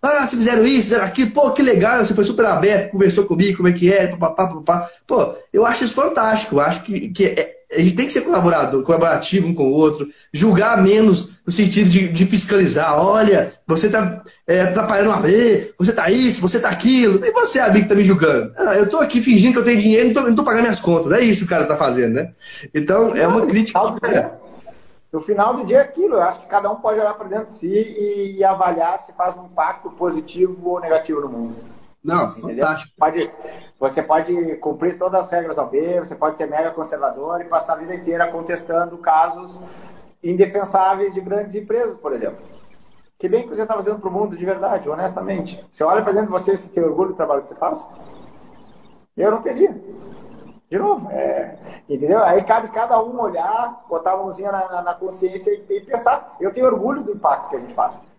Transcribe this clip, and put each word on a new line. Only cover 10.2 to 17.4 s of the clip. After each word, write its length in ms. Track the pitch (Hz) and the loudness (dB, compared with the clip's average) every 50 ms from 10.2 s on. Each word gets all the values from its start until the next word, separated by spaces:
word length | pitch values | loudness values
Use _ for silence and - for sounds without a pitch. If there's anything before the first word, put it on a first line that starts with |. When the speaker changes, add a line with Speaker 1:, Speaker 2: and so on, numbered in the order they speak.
| _ _ - | _ _ -2
Speaker 1:
julgar 500 | 147 175 226 196 175 208 226 233 208 190 | 2 2 4 4 4 4 2 4 4 4
menos 540 | 190 202 220 220 214 185 175 - - - _ _ | 6 6 6 6 6 4 4 0 -6 -16 _ _
no 80 | - 175 | -6 0
sentido 380 | - 208 185 - 202 208 180 | 2 2 2 4 4 4 6
de, 220 | 175 190 190 175 165 | 4 4 2 2 2
de 140 | 165 185 | 0 2
fiscalizar. 720 | - - 196 - - 208 196 185 - - 151 156 160 147 147 - | 2 2 0 0 2 2 2 2 2 2 0 0 0 2 2 2
"Olha, 480 | 196 214 220 220 208 196 160 - - - _ _ | 2 4 4 4 4 4 2 2 -2 -6 _ _
você 240 | - 160 160 - 214 | -2 -2 0 0 0
tá, 320 | 196 220 202 175 175 - - - - _ _ | 0 0 0 -2 -4 -8 -14 -20 -20 _ _
é, 160 | - 165 185 185 | 0 0 2 2
atrapalhando 480 | 185 180 214 220 214 220 196 202 220 | 0 0 -2 -2 0 0 2 2 2
o 20 | 208 | 2
A 40 | |
B, 580 | - - 151 185 220 240 233 214 - - - - _ | 2 2 4 4 4 6 4 4 2 0 -4 -6 _
você 140 | 175 190 220 | 0 0 2
tá 160 | 208 175 170 | 2 2 2
isso, 300 | 196 247 262 247 - - | 2 4 4 2 2 2
você 200 | 170 185 185 226 | 0 0 0 0
tá 80 | 233 220 | 0 -2
aquilo. 560 | 190 175 180 226 262 254 247 214 190 190 - | -4 0 2 4 4 6 4 4 4 2 2
E 60 | 480 440 | 2 2
você, 260 | 494 | 2